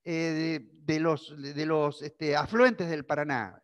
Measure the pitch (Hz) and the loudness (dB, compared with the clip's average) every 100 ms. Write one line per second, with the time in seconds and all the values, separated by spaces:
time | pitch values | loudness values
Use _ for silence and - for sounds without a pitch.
0 | 170 165 165 156 160 156 117 - 151 156 | -6 -2 0 0 -2 -4 -8 -10 -2 0
1 | 160 151 - 151 139 143 156 156 147 143 | 2 0 -4 -14 -10 -4 0 2 2 -2
2 | 147 - 156 143 143 226 247 226 170 156 | -12 -6 0 0 2 6 6 4 -2 -4
3 | 143 147 151 131 98 - | -2 -2 -2 -2 -4 -10